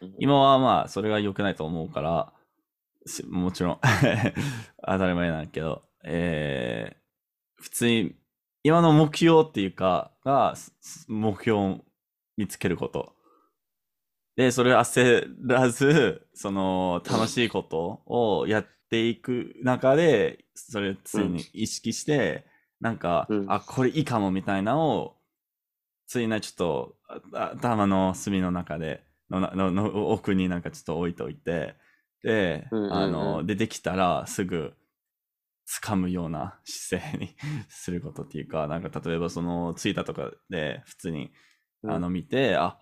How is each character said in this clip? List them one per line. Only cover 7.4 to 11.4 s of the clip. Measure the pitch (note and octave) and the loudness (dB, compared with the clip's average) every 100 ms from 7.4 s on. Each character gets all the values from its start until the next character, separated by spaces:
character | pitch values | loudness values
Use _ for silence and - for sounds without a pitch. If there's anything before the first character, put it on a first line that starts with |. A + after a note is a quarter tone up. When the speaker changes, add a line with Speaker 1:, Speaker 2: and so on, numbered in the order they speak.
| _ _ | _ _
Speaker 2:
普 | - | -12
通 | - A#2+ | 0 2
に、 | A#2 E2 - _ _ _ _ | 2 0 -6 _ _ _ _
今 | D3 E3 | 4 6
の | E3+ | 8
目 | D3+ D#3 | 8 6
標 | - E3 D#3+ | 6 8 8
っ | D#3 | 6
て | A2 | 2
い | F#2+ | -2
う | |
か、 | - F#2 F2 - _ | 0 2 2 -2 _
が、 | C3 C#3 F#2+ | 0 2 2
す-、 | - - _ | 0 -10 _
す-、 | - - - | -20 -20 -8
目 | G#2+ A2 | -2 0
標 | G2+ | 0